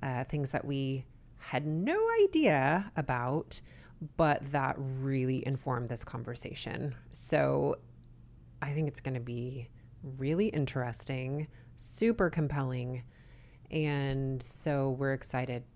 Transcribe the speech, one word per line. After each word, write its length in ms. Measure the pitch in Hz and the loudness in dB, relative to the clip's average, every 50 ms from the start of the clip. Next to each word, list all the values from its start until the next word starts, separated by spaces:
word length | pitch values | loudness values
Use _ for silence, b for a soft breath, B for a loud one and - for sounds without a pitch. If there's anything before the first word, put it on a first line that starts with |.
| - | -4
uh, 220 | 135 127 123 135 | -2 -2 -2 -2
things 260 | - - 147 139 135 | -2 -2 -2 -2 -2
that 120 | - - - | -2 -4 -2
we 420 | - 143 139 135 135 135 131 131 - - - - - - | -2 -2 0 0 0 -2 -2 -4 -8 -14 -20 -20 -20 -20
had 280 | - - - - 131 147 | -16 -8 -4 -2 -2 0
no 340 | 156 156 165 190 269 349 427 440 453 466 453 403 | 0 0 0 2 2 2 2 2 4 6 6 6
idea 680 | 381 - 320 302 208 151 135 131 139 160 185 196 - - | 6 6 6 6 6 6 6 6 4 4 2 0 -2 -2
about, 640 | 160 139 - 127 123 120 127 139 160 - - - - - B B B B B B B 160 - - | -2 -2 0 0 0 0 0 0 -2 -2 -4 -10 -14 -14 B B B B B B B -12 -4 2
but 240 | - 165 151 143 - - 139 | 4 4 4 4 2 0 -2
that 240 | 143 139 135 131 - | 0 0 0 0 0
really 680 | - 139 131 131 131 135 139 135 131 127 127 131 127 - | -2 -4 -4 -4 -2 -2 0 0 2 2 2 0 0 0
informed 400 | - 139 127 - 139 127 120 123 | 0 -2 -2 0 -2 -2 -2 -2
this 160 | 117 123 113 - | -4 -6 -6 -8
conversation. 920 | - - 123 120 120 120 - - - - - - - - - 156 143 123 - - - | -8 -8 -8 -8 -8 -8 -8 -8 -10 -8 -8 -8 -6 -4 -4 -4 -4 -4 -8 -12 -16
So 680 | - - - - 160 147 139 135 139 143 143 139 - - - - - - - - - - - - - - - - - - | -14 -14 -2 2 4 4 6 6 4 4 2 2 0 -2 -6 -14 -20 -20 -20 -20 -20 -20 -20 -20 -20 -20 -20 -20 -12 -8
I 120 | - 143 143 | -6 -2 0
think 140 | 156 156 | 0 0
it's 120 | 143 - - | -2 -2 -4
gonna 200 | - 139 131 120 | -6 -6 -4 -4
be 500 | 120 127 120 120 120 127 131 131 117 - - B B B B - - 135 131 | -6 -6 -6 -6 -6 -6 -6 -8 -10 -12 -16 B B B B -14 -12 -10 -6
really 300 | 131 131 143 160 180 214 | -4 0 0 2 2 2
interesting, 1000 | 220 - 156 139 127 - 135 123 120 113 - - - 135 127 127 131 139 147 156 - B B B B B | 2 2 0 0 0 0 -2 -2 -4 -6 -8 -6 -6 -4 -4 -4 -4 -4 -4 -4 -6 B B B B B
super 520 | B - - - - 226 226 226 - 190 165 | B -18 -12 -2 2 2 4 4 4 2 2
compelling. 760 | - 165 156 143 147 143 135 127 127 127 123 127 127 123 120 B B B B B B B B B B B B B | 2 2 0 2 0 0 0 0 -2 -4 -4 -4 -6 -8 -10 B B B B B B B B B B B B B
And 720 | - 160 156 147 147 143 139 139 135 135 135 135 135 127 - | -2 0 0 0 0 0 0 0 0 0 0 0 -2 -4 -6
so 480 | - - - - 156 143 139 135 135 127 131 | -10 -10 -6 -2 0 2 2 2 2 0 0
we're 140 | 139 135 135 | 0 0 0
excited 500 | 135 - - - 127 127 127 123 120 127 - - | -2 -4 -4 -4 -2 -2 -2 -4 -6 -8 -10 -16